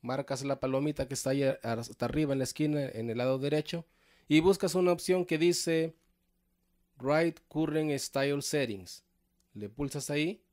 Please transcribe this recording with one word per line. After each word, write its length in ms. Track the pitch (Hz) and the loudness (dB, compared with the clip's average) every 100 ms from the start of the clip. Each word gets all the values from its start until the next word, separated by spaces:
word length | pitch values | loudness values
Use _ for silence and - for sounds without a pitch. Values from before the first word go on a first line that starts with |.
marcas 440 | 120 135 139 135 | -4 -6 -4 -6
la 160 | 139 135 | -4 -2
palomita 480 | 131 131 147 147 135 | 0 0 0 -2 -6
que 60 | |
está 160 | 131 - | -4 -2
ahí 120 | 139 | 2
a-, 160 | 135 135 | 2 0
hasta 420 | 113 113 117 - | -4 -4 -6 -6
arriba 280 | 120 151 151 | -2 0 0
en 60 | 135 | 0
la 60 | |
esquina, 420 | 131 - 151 147 139 | -2 -2 0 0 -2
en 240 | 110 117 | -4 -4
el 80 | 117 | -2
lado 200 | 123 131 | 0 0
derecho, 480 | 139 151 151 170 - _ _ _ _ | 0 -2 -2 -8 -10 _ _ _ _
y 100 | 151 | 4
buscas 380 | 170 190 190 170 | 6 4 2 2
una 160 | 180 | 4
opción 320 | 175 - 185 | 2 2 0
que 140 | 180 160 | 2 2
dice 580 | 170 170 - 160 160 - _ _ _ _ _ _ _ _ _ _ | 2 2 2 0 0 -6 _ _ _ _ _ _ _ _ _ _
Right 420 | 131 147 170 160 _ | 2 2 2 -2 _
Current 420 | 151 156 156 156 139 | -2 0 0 0 -2
Style 440 | - 139 139 143 | -2 0 0 0
Settings. 600 | 143 151 127 101 87 - _ _ _ _ _ | 0 0 0 -4 -10 -20 _ _ _ _ _
Le 140 | - 104 | -12 -12
pulsas 400 | 110 143 147 131 | -6 -6 -4 -4
ahí 360 | 147 156 - _ | -2 -2 -4 _